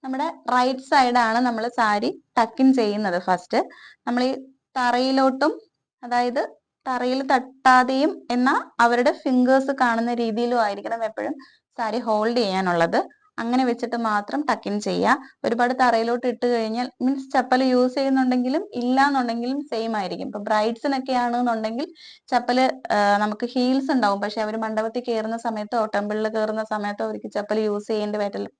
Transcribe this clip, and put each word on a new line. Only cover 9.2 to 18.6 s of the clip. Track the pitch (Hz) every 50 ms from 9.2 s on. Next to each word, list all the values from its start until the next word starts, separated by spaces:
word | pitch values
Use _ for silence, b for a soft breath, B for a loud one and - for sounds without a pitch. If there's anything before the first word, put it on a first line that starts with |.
| -
ഫിംഗേഴ്സ് | 302 254 254 247 247 262 269 269 269 277 269 262
കാണുന്ന | 240 233 226 233 240 240 233 233
രീതിയിലും | 226 214 220 240 240 247 240 220
ആയിരിക്കണം | 208 202 202 208 - 226 233 226 214
എപ്പോഴും | 220 - 208 226 311 269 B B B B B _ _ -
സാരി | 233 220 208 240 247 226
ഹോൾഡ് | 220 214 214 226 240 247 233
ചെയ്യാനുള്ളത്. | 196 185 190 190 185 175 170 165 165 180 - - b b b b b b - 226
അങ്ങനെ | 233 247 254 262 247
വെച്ചിട്ട് | 233 240 - 233 240 233 233 220
മാത്രം | 214 208 208 - - 285 302 -
ടക്ക് | 233 214 - 196
ഇൻ | 202 208 202
ചെയ്യുക. | 202 180 180 185 208 254 294 269 B B B -
ഒരുപാട് | 220 233 226 240 247 254 254
തറയിലോട്ട് | 254 247 233 226 226 233 240 240 269 254 233
ഇട്ട് | - - 247
കഴിഞ്ഞാൽ, | 240 233 220 220 220 233 247 254 - _ 247
മീൻസ് | 254 277 269 269 - -
ചപ്പൽ | 269 254 262 262 254 262 262
യൂസ് | 254 247 254 254 254 285
ചെയ്യുന്നുണ്ടെങ്കിലും | 269 269 269 262 262 254 254 254 247 254 262 330